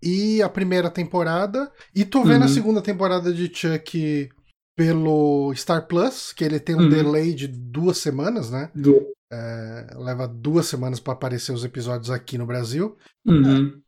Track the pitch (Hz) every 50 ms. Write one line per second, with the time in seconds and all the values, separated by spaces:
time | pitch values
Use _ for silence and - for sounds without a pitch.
0 | - 175 180 196 208 214 220 214 202 - - 190 190 180 180 180 175 170 170 185
1 | 170 165 - 180 170 165 165 175 202 202 202 262 285 285 _ - - _ - 196
2 | 202 - - 269 233 156 147 - 269 135 139 247 208 214 220 208 - 208 202 175
3 | 190 185 180 180 175 180 175 170 180 170 - - - 165 160 156 160 - - 165
4 | 156 151 151 147 139 135 _ _ _ _ _ _ _ _ _ - 165 160 165 160
5 | 156 156 156 151 147 147 143 143 139 139 135 131 - - 175 160 165 - 175 170
6 | 196 262 262 - - - - - 165 151 156 147 - 175 165 160 175 147 151 156
7 | 151 147 151 156 160 170 165 131 139 135 127 123 123 120 120 147 170 180 - -
8 | - 156 131 135 147 196 240 214 123 113 123 131 147 165 - 151 139 143 139 135
9 | - - - - _ _ 120 117 113 117 117 113 113 110 113 117 117 113 - 123
10 | 123 127 127 123 131 120 117 117 113 147 156 170 160 - - 127 123 127 127 117
11 | - 139 123 - 131 127 123 117 - - 127 117 120 123 - 127 117 123 120 117
12 | 113 120 127 120 - - 127 120 120 117 123 123 120 113 127 156 196 220 - _
13 | _ _ _ _ - 220 170 147 135 135 135 135 139 143 139 - _